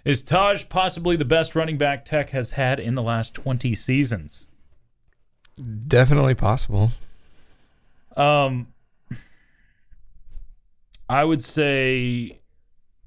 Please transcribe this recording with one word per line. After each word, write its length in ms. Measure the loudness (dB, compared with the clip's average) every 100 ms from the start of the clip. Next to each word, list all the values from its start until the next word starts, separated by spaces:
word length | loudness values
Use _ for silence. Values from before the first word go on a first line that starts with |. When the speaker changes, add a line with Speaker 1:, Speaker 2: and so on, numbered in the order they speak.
Speaker 1:
Is 200 | -4 -2
Taj 440 | 0 2 2 0 -2
possibly 480 | -2 -2 -2 -2 0
the 100 | 2
best 280 | 2 2 -2
running 220 | -2 0
back 280 | -2 -2 -4
Tech 260 | -4 -2
has 200 | -4 -6
had 260 | -2 0 0
in 160 | -2 -4
the 80 |
last 320 | -2 -2 -4 -6
twenty 400 | -4 -2 -2 -4
seasons? 720 | -2 0 0 -2 -8 -20 -20 _ -20 -20 _ _ _ _ _ _ _ -18 -14 -12 2
Speaker 2:
Definitely 460 | 6 8 6 6
possible. 560 | 4 2 2 2 2 2 0 -8 -16 -20 -20 -20 _ _ _ _ _ _ 0
Speaker 1:
Um, 520 | 2 2 2 -2 -8 -18 _ _ _ -16 -16 -20 _ _ _ _ _ -20 -20 -20 -18 -16 -16 -20 _ _ _ -20 -2
I 160 | 0
would 200 | 2 0
say, 960 | -2 -2 0 0 0 0 -2 -4 -6 -14 _ _ _ _ _ _